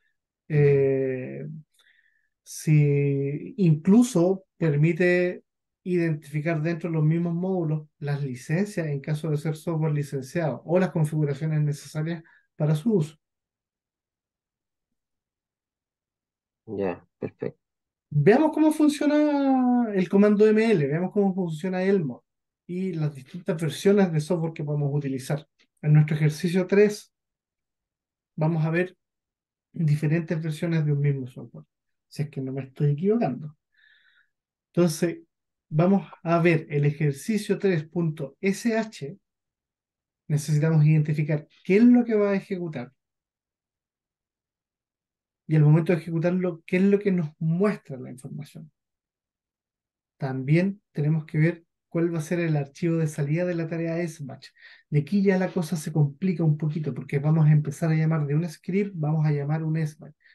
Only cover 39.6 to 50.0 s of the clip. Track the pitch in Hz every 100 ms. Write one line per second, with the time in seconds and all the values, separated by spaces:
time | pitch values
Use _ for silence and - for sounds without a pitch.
39.6 | _ _ _ _ _ _ - 147 - 151
40.6 | 160 160 151 156 151 151 147 147 - _
41.6 | - 190 240 240 233 214 202 196 - 185
42.6 | 175 139 123 _ _ _ _ _ _ _
43.6 | _ _ _ _ _ _ _ _ _ _
44.6 | _ _ _ _ _ _ _ _ - 156
45.6 | 147 160 165 175 - 165 175 185 180 160
46.6 | - 185 196 202 202 180 151 - 160 170
47.6 | 208 170 - 131 127 123 147 151 147 160
48.6 | 160 _ _ _ _ _ _ _ _ _
49.6 | _ _ _ _